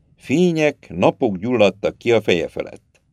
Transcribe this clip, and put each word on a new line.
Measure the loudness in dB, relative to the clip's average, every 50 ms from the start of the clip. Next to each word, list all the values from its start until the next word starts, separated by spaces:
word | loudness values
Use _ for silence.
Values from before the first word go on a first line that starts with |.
| _ _ _
fények, | _ -6 -2 0 2 2 2 2 0 0 0 -2 _ -18 -12
napok | -4 0 0 0 0 0 -2 -2 -2
gyulladtak | -4 -4 -2 2 2 2 2 2 -2 -6 -6 -6
ki | _ -2 0
a | 0 0
feje | 2 0 0 0 -2
felett. | -6 -8 -12 -12 -12 -14 -20 _ _ _ _ _ _